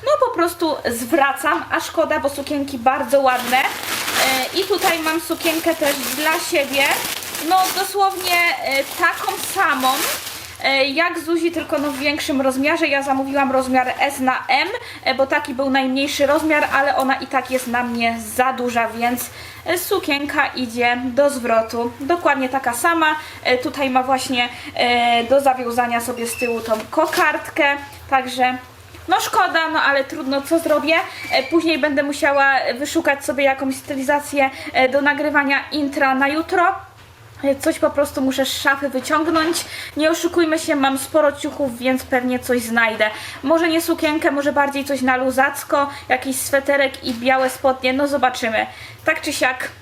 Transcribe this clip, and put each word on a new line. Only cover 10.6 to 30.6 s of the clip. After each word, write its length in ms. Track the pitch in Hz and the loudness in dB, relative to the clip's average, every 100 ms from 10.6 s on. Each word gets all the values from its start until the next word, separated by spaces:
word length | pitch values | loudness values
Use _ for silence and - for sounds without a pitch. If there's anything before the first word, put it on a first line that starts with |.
E, 200 | 247 277 | 0 2
jak 340 | 277 277 339 339 | 2 2 0 0
Zuzi, 340 | 302 339 330 | -2 0 0
tylko 260 | 330 294 302 | -2 -2 -2
no 120 | 294 | -2
w 80 | 269 | -2
większym 420 | 285 302 - 277 | -2 -2 0 2
rozmiarze. 460 | 269 262 285 330 311 | 2 2 2 2 2
Ja 160 | 277 | 0
zamówiłam 500 | 269 269 269 277 262 | 0 0 0 2 2
rozmiar 400 | 262 254 262 247 - | 2 2 2 2 0
S 200 | 277 269 | -2 0
na 240 | 254 254 - | 0 0 0
M, 200 | 262 330 480 - - | 0 0 -4 -10 -6
e, 100 | - | -2
bo 120 | 254 269 | 0 2
taki 280 | 302 294 | 0 -2
był 160 | 254 277 | -2 0
najmniejszy 560 | 262 262 262 285 - 277 | 2 2 0 -2 0 2
rozmiar, 380 | 302 311 302 294 | 4 2 2 2
ale 220 | 240 277 - | 2 2 2
ona 180 | 262 | 0
i 120 | 262 262 | 0 -2
tak 240 | 262 247 | -4 -2
jest 160 | 254 247 | -4 -2
na 160 | 240 | -2
mnie 340 | 240 233 233 233 220 - | -2 0 0 -2 -6 0
za 160 | 254 | 0
duża, 360 | 247 247 240 220 | 2 0 0 -2
więc, 420 | 226 233 247 - - - - - | 0 -2 -2 -6 -12 -16 -12 -2
e, 120 | 349 | -2
sukienka 680 | - 403 - 285 285 302 269 | 0 -2 0 -2 -2 0 0
idzie 560 | - 247 233 240 247 | -2 -6 0 0 0
do 260 | 254 247 285 | -2 2 2
zwrotu. 600 | 262 233 226 226 233 240 - | 2 0 2 2 -4 -4 -6
Dokładnie 480 | 269 349 330 277 254 | -2 0 2 0 0
taka 240 | 262 254 | -2 -2
sama. 440 | 240 339 330 311 311 - - | 0 2 4 2 0 -6 -6
E, 140 | - 254 | 0 0
tutaj 320 | 302 277 269 | 0 -2 0
ma 120 | 254 | 0
właśnie, 460 | 254 262 254 254 247 - 302 | 2 0 0 -2 -2 -4 -10
e, 500 | - 240 240 240 233 | -2 2 4 4 2
do 160 | 233 269 | 4 4
zawiązania 600 | 269 254 240 233 240 233 | 4 2 -2 -2 0 0
sobie 260 | 233 233 233 | -4 -6 -6
z 100 | - | -4
tyłu 240 | 247 233 | -2 -2
tą 120 | 220 220 - | -2 -4 -2
kokardkę, 840 | - 320 349 320 - - - 285 285 - - - | 0 0 2 2 0 -6 0 2 0 -6 -16 -2
także... 480 | 269 254 247 254 254 - - - - - | -2 0 0 0 0 -10 -20 -20 -18 -2
No 120 | 381 | 0
szkoda, 480 | - 415 359 339 320 | 0 0 2 2 0
no 140 | 311 | 0
ale 220 | 285 277 | 2 0
trudno, 380 | 269 330 269 277 | -2 -6 -4 -4
co 160 | 277 | 0
zrobię. 360 | 330 | 0